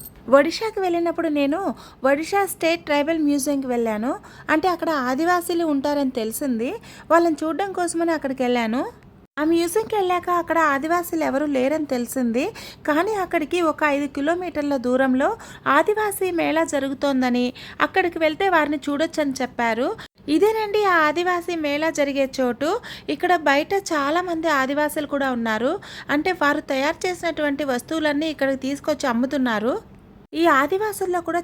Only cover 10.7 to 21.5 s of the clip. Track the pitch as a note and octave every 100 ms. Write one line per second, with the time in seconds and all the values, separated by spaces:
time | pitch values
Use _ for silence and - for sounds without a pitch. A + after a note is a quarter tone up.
10.7 | C4+ D#4 F4 E4+ E4 C#4 C4+ D4+ C4+ C4
11.7 | D#4 D4+ B3+ A#3 C4+ A#3+ A#3 F4+ - -
12.7 | - - D4+ G4 G#4 F4 E4+ D4+ F4 D#4+
13.7 | D4 D4+ C#4+ C#4+ C#4+ D4 F4 F4+ D4+ C#4+
14.7 | C#4 A#3+ B3+ C4+ B3+ D#4 A4 - - -
15.7 | C#4 G#4 G#4+ G#4+ G4+ F#4+ E4+ D4 D#4 D#4+
16.7 | C#4+ C4+ C#4 C#4+ C4 B3+ B3 B3 - -
17.7 | - D4 F#4+ F4+ F4 D#4 D#4 G4 E4+ D4
18.7 | D4+ - C#4+ D#4+ D#4+ C#4+ C4 B3+ - A#3
19.7 | A3+ D4 A4+ - _ - D4+ G#4 A4 G#4+
20.7 | G4+ G4+ F4 D4+ D#4 F4+ F4 F4